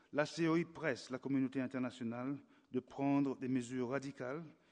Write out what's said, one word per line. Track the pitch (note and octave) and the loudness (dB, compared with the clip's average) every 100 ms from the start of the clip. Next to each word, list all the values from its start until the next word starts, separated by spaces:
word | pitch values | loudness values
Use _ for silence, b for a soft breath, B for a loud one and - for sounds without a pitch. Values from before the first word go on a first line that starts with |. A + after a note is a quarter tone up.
| b | b
la | C#3 | 0
C | D3+ - E3 | 0 2 4
O | E3 | 4
I | |
presse | E3+ - D#3 A#2+ - | 2 -2 -2 -2 -4
la | B2+ | -6
communauté | C3 C3+ C3 C3+ | 0 2 2 0
internationale | B2+ C3 B2 - A#2 A#2+ B2+ C#3+ - b b | -2 -2 -4 -4 -4 -4 -4 -6 -10 b b
de | B2+ | -4
prendre | - - C#3 C#3 C3+ B2+ | -4 0 4 4 4 0
des | C3 | 0
mesures | C3 A#2+ B2+ B2 | 0 0 -2 0
radicales | C3+ C3+ - B2+ D3 D#3 - b | 0 -4 -6 -6 -6 -10 -16 b